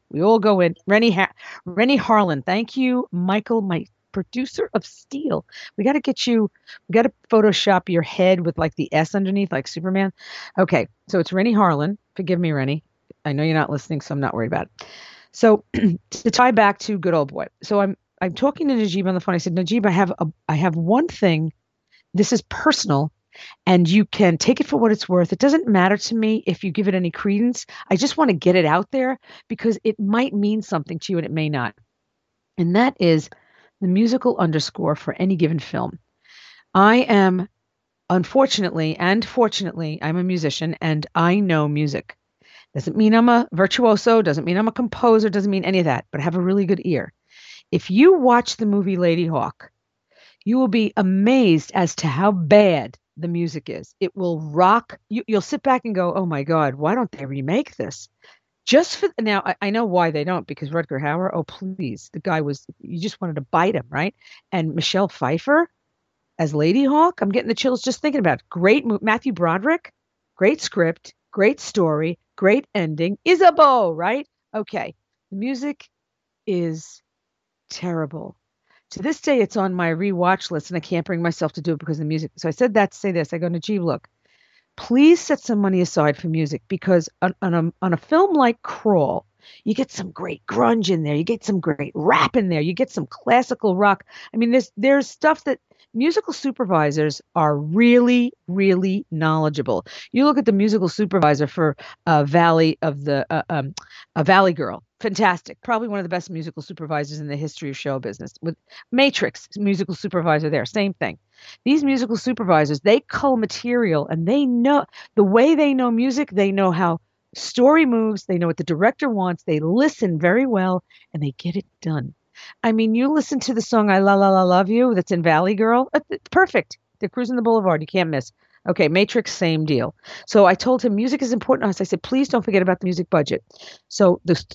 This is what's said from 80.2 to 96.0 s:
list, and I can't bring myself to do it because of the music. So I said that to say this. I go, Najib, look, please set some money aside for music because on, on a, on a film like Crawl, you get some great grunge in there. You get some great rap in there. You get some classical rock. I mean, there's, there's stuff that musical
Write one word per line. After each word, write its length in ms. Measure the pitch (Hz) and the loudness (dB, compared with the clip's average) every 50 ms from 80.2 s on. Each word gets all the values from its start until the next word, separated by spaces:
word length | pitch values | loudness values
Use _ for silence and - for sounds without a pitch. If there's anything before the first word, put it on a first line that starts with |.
| 180 180 190 185 - - | 0 0 0 0 -4 -6
list, 200 | 175 156 - - | -8 -8 -8 -6
and 60 | 180 | -8
I 40 | 170 | -8
can't 240 | 156 - 180 170 156 | -6 -4 -4 -4 -4
bring 160 | - 185 165 | -4 -6 -4
myself 320 | 170 170 160 - 160 156 - | -2 -4 -4 -2 -4 -6 -6
to 60 | - | -6
do 120 | 143 170 160 | -4 -4 -4
it 80 | 143 | -4
because 180 | - 160 156 151 | -4 -8 -6 -6
of 60 | 156 | -4
the 40 | 151 | -4
music. 220 | 160 156 156 - _ | -4 -4 -6 -8 _
So 120 | - - 160 | -8 -8 -6
I 40 | 156 | -2
said 220 | - 254 247 202 | 0 0 2 2
that 180 | 220 202 - - | 2 0 0 -2
to 60 | - | -6
say 140 | - 202 180 | -6 -4 -2
this. 200 | 170 156 - - | -4 -4 -4 -6
I 60 | 165 | -6
go, 100 | 170 170 | -6 -4
Najib, 340 | 170 170 - - 214 196 175 | -6 -6 -6 -4 -4 -2 -2
look, 260 | 165 131 - _ _ _ _ _ _ _ _ _ _ _ _ _ _ _ | -4 -4 -6 _ _ _ _ _ _ _ _ _ _ _ _ _ _ _
please 440 | - - - 233 262 285 320 349 330 | -14 -6 0 4 6 8 8 6 6
set 200 | - - 302 - | 4 -2 -4 -4
some 180 | - - 233 208 | -2 -2 -2 0
money 220 | 202 196 190 180 | 0 2 2 0
aside 360 | 180 170 - - 151 147 143 | 0 0 0 2 2 2 0
for 120 | - - 165 | -2 -4 -4
music 340 | 160 160 156 143 151 - _ - | -2 -2 -2 -2 -4 -8 _ -8
because 400 | 196 180 - 190 185 170 156 - _ - | -8 -4 0 2 2 2 0 -2 _ -4
on, 140 | - 185 180 - - | -4 -4 -4 -4 -4
on 120 | 185 170 | -2 0
a, 180 | 170 165 170 - - - | 0 -2 -2 -4 -4 -2
on 100 | 185 170 | -2 -2
a 40 | |
film 380 | - - - 302 320 381 403 349 | -2 -2 0 2 2 4 4 4
like 280 | 294 262 233 233 _ - | 2 2 2 2 _ -8
Crawl, 640 | - - - - 220 202 170 143 - - - - _ _ _ _ - - - - | -14 -10 -4 0 2 2 2 2 0 -2 -6 -8 _ _ _ _ -20 -20 -10 -6
you 100 | - 214 | -4 -2
get 160 | 262 269 - | -2 -4 -6
some 220 | - - 190 185 - | -6 -12 -12 -12 -10
great 340 | - - - 151 - _ | -12 -10 -10 -10 -12 _
grunge 440 | - 196 214 240 233 233 226 196 170 | -6 -2 2 2 2 2 2 0 0
in 120 | 190 165 156 | 0 -2 -2
there. 120 | 147 147 | -2 -2
You 100 | 147 165 | -2 -2
get 200 | 175 233 226 - | -2 -4 -6 -4
some 140 | - 196 185 | -4 -4 -2
great 320 | 151 170 151 139 143 - - | -2 -4 -4 -4 -6 -8 -6
rap 420 | 160 151 180 - - - - - | -4 0 2 2 2 2 0 0
in 140 | 254 202 185 | 0 0 0
there. 100 | 170 156 | 0 0
You 120 | 151 170 180 | -2 -2 -2
get 180 | 175 262 262 | -4 -4 -4
some 160 | - - - | -4 -8 -8
classical 680 | - - - - 247 240 247 247 - 254 - - 208 180 | -8 -10 -8 -2 2 2 2 2 0 -6 -4 -2 -2 0
rock. 300 | 185 208 202 196 - - _ - - - - - | 2 2 2 2 0 -4 _ -20 -20 -18 -10 -4
I 40 | |
mean, 160 | 220 233 233 240 | -2 0 2 2
there's, 180 | 262 - - - | 0 0 -2 -6
there's 320 | - 202 269 277 277 269 - | -2 2 2 4 4 2 -2
stuff 340 | - - - 311 311 - - | -6 -2 0 0 0 0 -2
that 140 | - 262 - _ _ _ _ _ _ - | -6 -6 -6 _ _ _ _ _ _ -4
musical 400 | 220 | -2